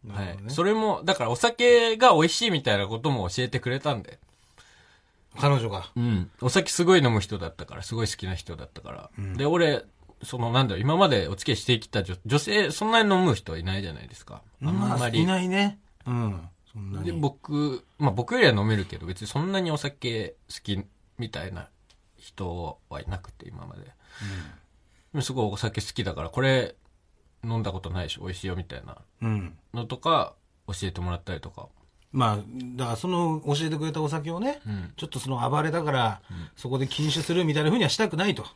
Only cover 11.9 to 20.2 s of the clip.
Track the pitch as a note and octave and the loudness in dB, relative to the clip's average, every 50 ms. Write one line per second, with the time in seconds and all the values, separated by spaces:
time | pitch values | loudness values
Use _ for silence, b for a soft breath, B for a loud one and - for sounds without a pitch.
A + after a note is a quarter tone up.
11.9 | - G#2+ F#2+ F2+ F2+ - - G#2+ C3 D3 C#3+ - G3+ G#3 G3+ C#3+ - - G#3+ A3 | -2 -2 -2 -2 -6 -10 -4 0 0 2 2 2 2 2 2 2 0 -2 0 4
12.9 | A3+ A3+ A3 G#3 G3 F#3 F#3 F3 A#2 G2 - - D#2+ D#2+ E2 F#2 F#2+ G2 G2 F2 | 4 4 6 6 6 6 6 4 2 2 -2 -8 -8 -6 -4 -4 -4 -4 -4 -6
13.9 | D#2 - C2 B1+ - - - - - - - - _ _ C3 D3+ F3 F#3+ G3+ G3+ | -10 -12 -14 -18 -20 -20 -20 -18 -18 -18 -20 -20 _ _ -2 -2 0 2 2 2
14.9 | G3 - B2 A#2+ - E3 D#3+ F#3 F#3+ F#3 F3+ F#3 F#3 G3 G3+ G3+ G3+ - _ _ | 2 0 0 2 4 4 4 4 4 2 2 2 2 2 2 2 0 -4 _ _
15.9 | _ _ - B2 B2 A#2+ A#2 G#2+ G2 E2+ D#2+ F2 - _ _ _ - G#2+ G2 F#2+ | _ _ -6 -4 -2 0 0 -2 -4 -6 -10 -14 -20 _ _ _ -14 -12 -10 -8
16.9 | G2 G2 G2 F3 E3+ E3 D3 C#3 - - - - D3 D3 D3 D3 C3 A#2+ - _ | -6 -6 -4 -4 -2 0 -2 -2 -2 -4 -10 -4 -2 0 0 0 -2 -6 -10 _
17.9 | _ _ D3 C3+ F#2+ A2 A#2+ - A#3 B3+ A#3 D3+ A2+ G2+ G#2 A2 A2 G#2 F#2 - | _ _ 0 0 2 0 -2 0 4 6 6 6 6 6 4 2 2 0 0 -4
18.9 | - - - E2+ F#2 - A2 G#2 - - D#3 F#3 G3 G3 F#3 E3+ D#3 D3 - C#3+ | -8 -10 -8 -8 -8 -8 -8 -6 -4 -4 -2 0 -2 -2 0 0 -2 -2 -4 -6
19.9 | C#3 _ - B2 A#2 A2 | -8 _ -6 -4 -4 -2